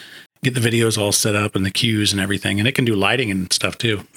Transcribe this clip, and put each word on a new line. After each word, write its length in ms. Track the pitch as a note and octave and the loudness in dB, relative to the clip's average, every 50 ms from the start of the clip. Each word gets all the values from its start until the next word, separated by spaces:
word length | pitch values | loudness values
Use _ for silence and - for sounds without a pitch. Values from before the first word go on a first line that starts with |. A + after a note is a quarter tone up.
| - - - - - _ _ - - | -20 -20 -20 -20 -20 _ _ -4 -4
get 100 | B2+ B2 | -4 -2
the 40 | C3 | 0
videos 380 | A2+ A#2 A2+ A#2 A#2 A2+ G#2+ G#2+ | 0 2 2 4 2 2 2 2
all 140 | G2+ G#2 F#2+ | 0 0 0
set 220 | - - A2+ G2+ | 0 0 2 0
up 200 | G#2 G#2 G#2 - | 0 0 0 -2
and 100 | G2+ F#2+ | 0 -2
the 60 | G2 | -2
cues 400 | - - - A#2 A2 G#2+ G#2 G2+ | -2 0 0 0 2 2 2 0
and 100 | G2 G2 | 0 0
everything. 380 | F#2+ G2 G2+ F#2+ - G2+ G2 G2+ | 0 0 -2 -2 -2 -2 0 0
And 80 | G2+ B2+ | 0 0
it 60 | C3+ | 2
can 80 | - C3 | 2 2
do 100 | A#2+ A2 | 2 2
lighting 360 | G2 G2 G2 A2+ B2+ C3 G#2+ | 2 2 2 2 0 0 -2
and 200 | G2 F#2+ F#2 - | -2 -2 -2 -2
stuff 260 | - - - F#2+ F2 - | -2 -2 -2 -2 -4 -2
too. 260 | - A#2 G#2+ G2 - - - | -2 -2 -2 -2 -4 -10 -6